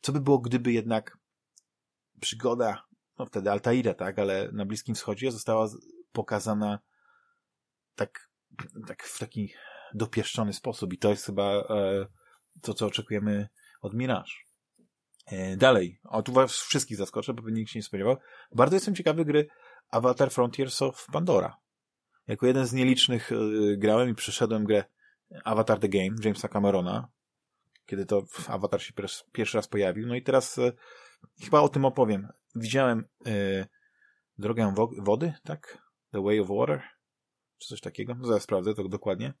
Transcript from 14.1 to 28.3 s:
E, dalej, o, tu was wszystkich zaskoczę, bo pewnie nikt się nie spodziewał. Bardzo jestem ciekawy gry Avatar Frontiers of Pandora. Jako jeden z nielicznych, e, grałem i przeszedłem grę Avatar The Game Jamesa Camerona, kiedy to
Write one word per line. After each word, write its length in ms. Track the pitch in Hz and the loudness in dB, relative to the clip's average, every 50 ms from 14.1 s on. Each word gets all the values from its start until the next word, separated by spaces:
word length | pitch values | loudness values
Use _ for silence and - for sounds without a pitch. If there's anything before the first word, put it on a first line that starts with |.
| 120 92 90 - - - - _ _ _ _ _ _ _ _ _ _ _ _ _ _ _ _ | -2 -2 -4 -10 -18 -18 -18 _ _ _ _ _ _ _ _ _ _ _ _ _ _ _ _
E, 300 | - - 95 92 95 95 | -12 -8 -8 -6 -6 0
dalej, 440 | 98 131 131 127 104 92 87 87 _ _ | 4 6 6 6 6 2 0 -6 _ _
o, 180 | - - 110 107 | -6 -6 -4 -4
tu 100 | - 123 | 2 4
was 200 | 127 135 127 - | 4 4 4 2
wszystkich 440 | - - - - 147 127 - 110 | -6 -4 -2 -2 -2 -2 -4 -4
zaskoczę, 380 | 98 98 - - - 110 - 127 | -6 -6 -6 -6 -8 -6 -6 -8
bo 80 | 117 113 | -8 -6
pewnie 180 | 113 110 113 | -6 -4 -4
nikt 120 | 110 104 - | -4 -6 -8
się 60 | 113 | -10
nie 40 | 104 | -10
spodziewał. 340 | - - 98 98 110 131 127 _ - - - - _ - | -8 -6 -2 0 0 0 0 _ -20 -20 -20 -20 _ 4
Bardzo 240 | 110 123 143 175 | 4 4 6 6
jestem 180 | 190 185 - 202 | 2 0 0 -4
ciekawy 300 | - 175 165 151 160 165 | 0 0 0 2 2 0
gry 240 | 147 147 151 151 147 _ _ - - - - _ _ | 2 4 2 2 2 _ _ -20 -20 -20 -20 _ _
Avatar 420 | - 120 113 123 123 - 139 135 | -2 2 4 4 4 4 2 0
Frontiers 520 | - - 123 123 117 - 135 127 - - 139 | 2 0 0 0 0 -4 -4 -4 -2 -2 -2
of 240 | 131 127 - - - 135 | -2 -2 -6 -16 -6 -4
Pandora. 440 | 147 170 180 147 98 90 85 - _ _ _ _ _ _ _ _ _ _ _ _ _ _ | -2 0 4 4 2 2 0 -6 _ _ _ _ _ _ _ _ _ _ _ _ _ _
Jako 200 | - 110 107 - | -8 -6 2 4
jeden 200 | 123 127 135 131 | 4 4 4 2
z 60 | 120 120 | 0 2
nielicznych, 600 | 131 127 127 131 123 - - 123 113 - - 120 | 2 4 4 6 6 4 2 2 -2 -2 -2 -2
e, 40 | 113 110 107 107 107 104 104 104 | 0 0 0 2 2 4 4 4
grałem 320 | 98 101 107 107 113 123 123 | 4 4 4 6 6 4 2
i 60 | 110 | 0
przeszedłem 500 | - - - 101 - 123 107 113 110 104 | -2 -4 -6 -2 0 0 2 2 0 2
grę 200 | 104 110 104 101 _ _ _ _ _ _ _ _ _ - - - | 4 4 2 2 _ _ _ _ _ _ _ _ _ -20 -10 -4
Avatar 340 | 113 110 107 110 - 110 98 | -2 0 2 4 2 2 2
The 100 | 107 101 | 2 0
Game 280 | 95 101 92 95 107 113 107 | 2 2 0 0 -2 0 0
Jamesa 240 | 110 101 - - 104 | -2 -2 0 -4 -4
Camerona, 600 | - 104 101 101 98 95 90 90 95 113 123 - _ _ _ _ _ _ _ _ _ _ _ _ _ _ _ | -2 2 2 4 4 2 0 0 -4 -6 -8 -10 _ _ _ _ _ _ _ _ _ _ _ _ _ _ _
kiedy 200 | - - 98 98 | -10 -8 -8 -4
to 160 | 90 104 101 92 - | 0 0 -2 -2 -2